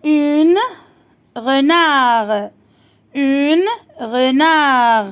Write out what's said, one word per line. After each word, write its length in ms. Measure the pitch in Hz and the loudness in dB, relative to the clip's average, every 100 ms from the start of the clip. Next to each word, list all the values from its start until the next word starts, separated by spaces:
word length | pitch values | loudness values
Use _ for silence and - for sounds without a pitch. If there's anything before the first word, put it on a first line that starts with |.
Une 540 | 311 302 294 294 320 359 494 - - _ _ _ _ - | 0 0 0 2 2 2 -2 -8 -20 _ _ _ _ -12
renard. 1160 | 233 269 277 339 330 285 247 233 208 208 208 _ _ _ _ _ _ | -4 0 2 2 2 0 0 0 -2 -4 -6 _ _ _ _ _ _
Une 520 | 269 277 277 285 330 381 466 _ - | -4 -2 0 0 0 0 -4 _ -14
renard. 1120 | 226 240 254 262 311 320 294 254 240 226 202 | -8 -2 0 2 2 2 2 2 2 0 -2